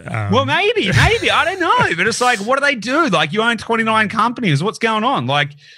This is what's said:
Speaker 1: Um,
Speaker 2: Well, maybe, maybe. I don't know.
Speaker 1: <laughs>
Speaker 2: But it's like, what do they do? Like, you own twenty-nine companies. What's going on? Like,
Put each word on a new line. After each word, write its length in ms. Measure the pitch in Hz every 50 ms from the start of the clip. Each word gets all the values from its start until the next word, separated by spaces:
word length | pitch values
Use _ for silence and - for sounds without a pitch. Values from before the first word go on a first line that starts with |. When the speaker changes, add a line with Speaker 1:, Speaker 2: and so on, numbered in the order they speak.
| -
Speaker 1:
Um, 260 | 202 - 110 104 104
Speaker 2:
Well, 140 | 196 262 277
maybe, 440 | 269 302 339 403 427 480 403 233 185
maybe. 400 | 151 - 294 381 453 453 330 214
I 140 | 196 254 294
don't 160 | 339 392 381
know. 340 | 330 359 466 494 453 - 175
Speaker 1:
<laughs> 20 |
Speaker 2:
But 100 | 165 190
it's 140 | 226 - -
like, 180 | 247 247 240 196
what 180 | 196 233 262 277
do 60 | 285
they 100 | 285 285
do? 340 | 214 185 254 269 320 330 233
Like, 240 | 175 151 160 143
you 100 | 180 214
own 160 | 226 233 233 -
twenty-nine 500 | - - 233 226 220 220 220 220 214 196
companies. 540 | 214 220 - 240 233 277 233 175 139 135
What's 160 | 175 220 - -
going 260 | 226 226 220 214 214
on? 220 | 269 262 165 120
Like, 260 | 127 139 147 147 147 - - - - -